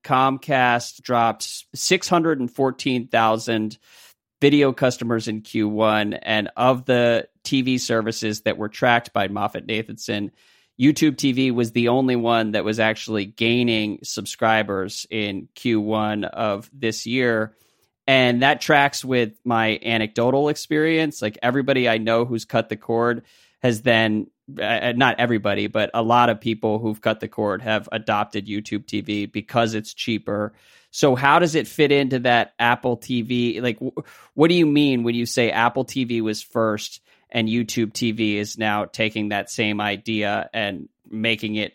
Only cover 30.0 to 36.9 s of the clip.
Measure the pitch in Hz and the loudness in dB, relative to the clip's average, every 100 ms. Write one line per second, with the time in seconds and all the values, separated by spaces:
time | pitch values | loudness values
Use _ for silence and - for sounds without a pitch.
30 | - 107 - 104 104 - _ _ _ - | -4 -4 -4 -6 -6 -10 _ _ _ 0
31 | 143 127 139 165 170 151 110 - 147 143 | 2 4 4 4 4 0 -2 0 2 2
32 | 131 127 123 117 104 - 117 123 127 117 | 2 0 2 2 0 0 0 2 -2 -4
33 | - 123 113 123 120 107 123 110 127 - | -4 -4 -2 0 0 0 -4 -4 -6 -8
34 | - - - - 165 175 156 147 147 123 | -12 -16 -6 2 4 6 4 4 4 2
35 | 117 120 117 - 117 101 120 135 127 135 | 0 -2 -2 0 2 2 2 0 -4 -4
36 | 120 117 110 107 - 120 110 107 - | -2 -2 -2 -4 -4 -2 0 -2 -6